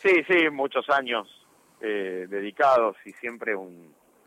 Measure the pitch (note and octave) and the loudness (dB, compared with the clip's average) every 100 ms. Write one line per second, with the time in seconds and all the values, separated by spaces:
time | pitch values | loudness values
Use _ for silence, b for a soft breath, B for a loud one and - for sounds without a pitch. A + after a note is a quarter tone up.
0 | G3 F3+ D3 F3 D#3+ C#3 C3+ C3 A#2+ C#3 | 2 2 4 2 2 0 -2 -2 0 -2
1 | B2+ A#2 G2 _ _ _ _ _ G#2+ G#2 | 0 -4 -6 _ _ _ _ _ -6 -4
2 | F#2+ F#2 F#2 G2 G#2 G2+ C#3+ B2+ A2+ - | -4 -8 -8 -6 -6 0 4 4 2 -2
3 | G#2 - A#2+ A#2 A#2 G2 F#2 F2 E2 D2 | -14 -14 -12 -8 -6 -6 -8 -18 -20 _
4 | _ _ | _ _